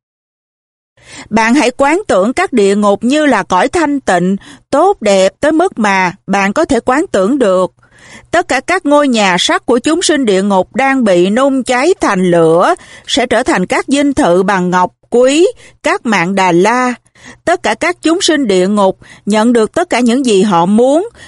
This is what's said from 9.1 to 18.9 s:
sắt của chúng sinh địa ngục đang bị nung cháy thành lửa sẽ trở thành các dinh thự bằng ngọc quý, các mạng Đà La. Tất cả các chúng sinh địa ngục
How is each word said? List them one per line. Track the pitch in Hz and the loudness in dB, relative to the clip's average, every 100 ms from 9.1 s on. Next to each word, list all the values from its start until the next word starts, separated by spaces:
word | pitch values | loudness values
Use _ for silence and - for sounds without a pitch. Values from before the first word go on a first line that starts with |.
| 226 202 175 | 0 0 0
sắt | - 339 - | 0 -4 0
của | 247 | -2
chúng | 294 330 | 0 -2
sinh | - 302 254 | 0 0 0
địa | 190 | 0
ngục | 202 190 185 214 | 0 0 -2 -2
đang | 269 269 | -2 0
bị | 220 180 185 | 2 2 2
nung | 220 277 269 | 0 0 -2
cháy | 240 247 294 381 | -2 -2 0 0
thành | 302 196 185 | 0 0 0
lửa | 170 165 165 226 359 - - - | 2 2 2 2 -2 -8 -20 -6
sẽ | - 247 | -4 0
trở | 226 | 0
thành | 262 240 180 | 0 -2 -2
các | 285 359 | -4 -2
dinh | 277 285 | -2 0
thự | 269 233 175 | 0 2 2
bằng | 196 196 180 | 2 0 0
ngọc | 180 165 - _ | 0 -2 -4 _
quý, | 240 254 294 381 480 - _ | 2 2 2 0 -2 -18 _
các | 285 381 233 | -4 -4 -2
mạng | 208 170 196 | -2 -2 0
Đà | 185 | 0
La. | 170 202 247 254 240 _ _ - - - | 2 2 0 -2 -6 _ _ -20 -10 -4
Tất | 349 | -2
cả | 220 | -2
các | 226 320 349 | -4 -4 -4
chúng | 311 330 | -2 -2
sinh | 381 311 254 | 0 -2 0
địa | 185 185 | 0 0
ngục | 208 190 | 0 0